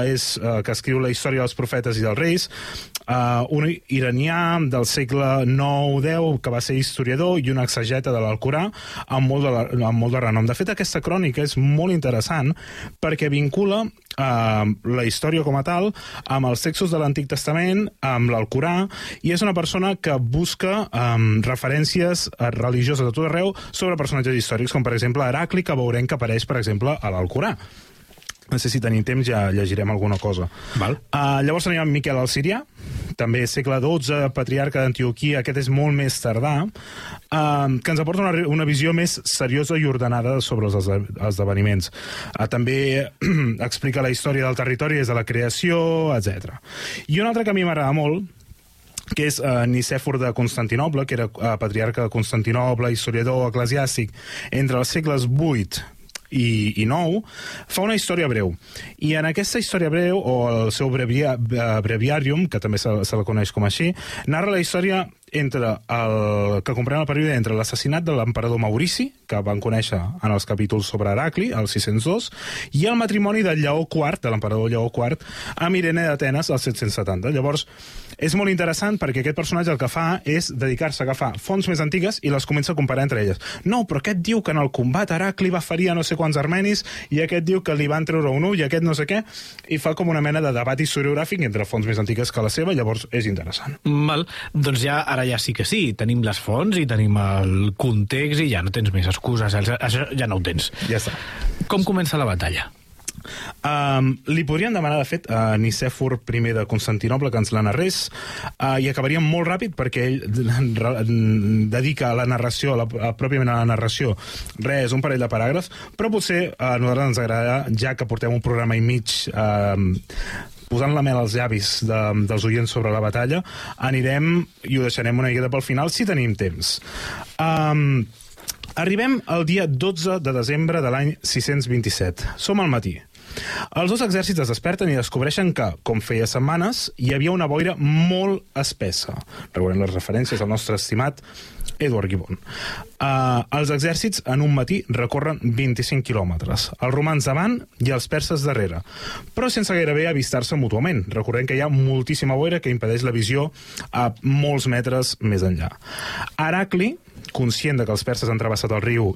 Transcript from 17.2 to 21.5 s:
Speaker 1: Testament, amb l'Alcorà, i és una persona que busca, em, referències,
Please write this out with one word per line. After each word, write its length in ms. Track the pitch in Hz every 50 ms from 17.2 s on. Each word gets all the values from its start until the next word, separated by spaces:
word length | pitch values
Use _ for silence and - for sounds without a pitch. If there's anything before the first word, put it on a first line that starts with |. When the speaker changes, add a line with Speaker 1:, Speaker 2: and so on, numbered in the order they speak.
| 143 135
Speaker 1:
Testament, 580 | 147 135 - 151 151 170 180 185 190 202 214 - - -
amb 280 | - 135 127 120 120 120
l'Alcorà, 580 | 120 110 107 - - 131 156 170 175 180 196 196 - - - - - - -
i 80 | 160
és 100 | 175 175
una 120 | 214 202 180
persona 420 | 170 165 - - 180 185 196 196
que 160 | - - 160 143 131
busca, 720 | 120 117 131 156 175 - - - 185 185 196 214 196 -
em, 500 | - 117 123 120 117 113 113 110 107 110
referències, 880 | 101 123